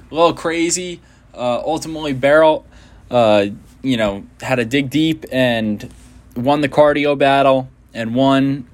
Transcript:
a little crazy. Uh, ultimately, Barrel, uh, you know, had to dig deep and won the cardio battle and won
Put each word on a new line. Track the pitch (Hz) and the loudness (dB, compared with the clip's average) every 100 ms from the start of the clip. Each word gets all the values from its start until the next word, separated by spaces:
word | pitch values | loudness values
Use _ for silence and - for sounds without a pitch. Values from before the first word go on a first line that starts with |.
| - | -10
a | 147 | 0
little | 170 | 2
crazy. | 135 165 165 165 175 180 170 _ _ _ | 2 -4 -2 -2 -4 -8 -14 _ _ _
Uh, | - 123 120 - | -6 -4 -4 -4
ultimately, | 156 156 156 151 | -6 -6 -8 -8
Barrel, | 131 139 156 156 156 - - - - - | -2 4 6 4 2 -6 -20 -20 -20 -4
uh, | 123 110 104 101 110 - - | 2 4 4 0 -6 -18 -10
you | 131 120 | -4 -2
know, | 104 98 - - | -2 -4 -12 -16
had | 127 123 | -4 -4
to | 113 | 0
dig | 143 139 | -2 -2
deep | 147 160 156 - | -2 -2 -4 -6
and | 131 127 113 110 104 127 - - - - 123 | -2 0 0 -2 -6 -10 -20 -20 -20 -14 -6
won | 123 147 | -2 0
the | 143 | 0
cardio | - 147 147 147 139 | 2 2 2 -2 0
battle | 139 139 139 135 131 - _ | 2 4 4 2 -2 -16 _
and | 117 113 120 | -10 -4 0
won | 135 135 135 139 - | 2 2 0 -4 -10